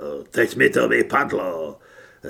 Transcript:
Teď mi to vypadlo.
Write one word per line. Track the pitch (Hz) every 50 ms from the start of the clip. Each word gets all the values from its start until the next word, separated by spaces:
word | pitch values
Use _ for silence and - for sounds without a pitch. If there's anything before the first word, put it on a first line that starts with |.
| 76 73 73 69 - -
Teď | - 120 113 - -
mi | 123 135 135
to | - 131 120
vypadlo. | 113 117 117 - - - 139 143 110 107 95 95 92 85 80 78 73 71 - _ - - - - - - _ -